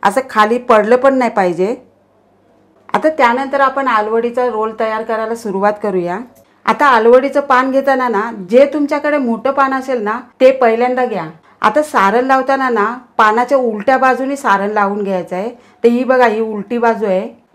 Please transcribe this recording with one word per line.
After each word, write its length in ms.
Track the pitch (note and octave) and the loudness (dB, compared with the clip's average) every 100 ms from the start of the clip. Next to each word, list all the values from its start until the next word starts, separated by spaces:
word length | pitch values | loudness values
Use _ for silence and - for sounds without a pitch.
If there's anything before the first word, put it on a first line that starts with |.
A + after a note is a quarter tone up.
असं 180 | G3+ G3+ C4 | 0 -2 -4
खाली 280 | A3 G#3 A#3+ | 0 0 0
पडलं 380 | A#3+ A3 G#3 B3 | 2 2 4 4
पण 180 | C#4 | 4
नाही 180 | C4 A#3+ | 2 0
पाहिजे. 440 | A3 F#3 E3+ F#3+ B3+ _ _ _ _ _ _ _ _ _ _ - | 0 -2 0 -4 -4 _ _ _ _ _ _ _ _ _ _ -6
आता 160 | G3+ D4+ | -2 0
त्यानंतर 500 | D#4 A#3+ B3 C#4 C#4 | 2 0 0 -2 0
आपण 280 | C4+ C4 C4 | 0 0 0
आलवडीचा 600 | A3 G#3+ A3+ A#3+ A#3+ B3 | 0 0 -2 -2 -2 -2
रोल 240 | G#3+ A3 A3 | -2 -4 -4
तयार 240 | A3 G#3+ | -4 -4
करायला 320 | A3+ A3 A3 A3+ | -4 -4 -4 -6
सुरुवात 380 | A3 F#3+ G3+ G#3 | -6 -2 -2 -2
करूया. 360 | G#3+ F#3 F3 F#3 B3 _ _ _ - | -4 -4 -4 -8 -12 _ _ _ -4
आता 200 | A3+ D4 | 2 4
आलवडीचं 540 | A#3+ A3+ B3 C4+ C#4 | 4 6 4 4 -4
पान 320 | C#4 B3+ C4+ | 0 0 2
घेताना 360 | C4+ C4+ C4+ B3+ | 0 0 0 0
ना, 240 | A#3 A#3 A3+ F3+ | -2 -4 -8 2
जे 200 | A#3+ C#4+ | 4 4
तुमच्याकडे 440 | D4+ C#4+ D4 D4 D4 | 2 -2 -2 -2 -2
मोठं 340 | B3 A3+ C4 | -2 -2 -2
पान 220 | C#4 C4+ | 0 0
असेल 300 | C4 C4 B3+ | -2 -4 -4
ना, 160 | G#3 A#3 A#3+ _ | -4 -6 -10 _
ते 100 | C4 | 4
पहिल्यांदा 540 | C4 A#3+ A3+ B3 B3+ B3 | 4 2 2 0 0 -2
घ्या. 240 | G3 D#3 - _ _ | -4 -10 -14 _ _
आता 220 | G#3+ D4 | 0 0
सारण 420 | D4+ B3 G3 A3+ C4 | 0 2 2 2 2
लावताना 440 | C4 C4 C4+ C4 | 0 2 0 0
ना, 280 | A3+ G#3 B3+ - - | 0 -2 -4 -10 2
पानाच्या 400 | G#3+ A3 B3 C#4 | 2 2 0 0
उलट्या 400 | B3 G#3 G3 C4 | 0 -2 0 2
बाजूने 380 | C4 B3+ C4+ C#4 | 2 0 -2 -4
सारण 360 | B3 G3 G3+ | 0 0 0
लावून 320 | G#3+ G3+ G3+ | -2 -2 -2
घ्यायचं 320 | G3 F#3 E3 F3+ | -4 -4 -6 -8
आहे. 140 | G3+ - _ _ | -8 -12 _ _
तर 60 | A#3 | 0
ही 140 | A#3+ | 2
बघा, 220 | B3 C4 A#3+ | 0 2 2
ही 160 | A3 | 2
उलटी 360 | A3 G#3 G3 A#3+ | -4 -6 -6 -2
बाजू 280 | A#3 G#3+ G#3 | 0 0 -2
आहे 240 | F#3 A#3 - _ | -2 -4 -14 _